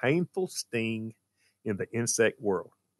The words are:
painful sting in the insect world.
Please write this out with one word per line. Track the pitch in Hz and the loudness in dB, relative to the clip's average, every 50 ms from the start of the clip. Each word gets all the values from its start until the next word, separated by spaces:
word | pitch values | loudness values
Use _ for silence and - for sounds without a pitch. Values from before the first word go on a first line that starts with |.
painful | - 123 151 175 175 - _ 196 185 | 0 2 2 2 0 -2 _ -4 -6
sting | - - - - - - 117 113 113 113 110 110 113 - _ _ _ _ _ _ _ _ _ - | -4 -6 -10 -8 -6 -4 -2 -2 -2 -4 -4 -6 -8 -12 _ _ _ _ _ _ _ _ _ -6
in | 113 104 | -4 -4
the | 92 117 - - | -4 -4 -4 -4
insect | 117 120 113 - - 113 107 - - | -2 -2 0 4 4 4 4 4 0
world. | 110 101 95 85 - - _ _ _ _ _ | 0 0 0 0 -2 -8 _ _ _ _ _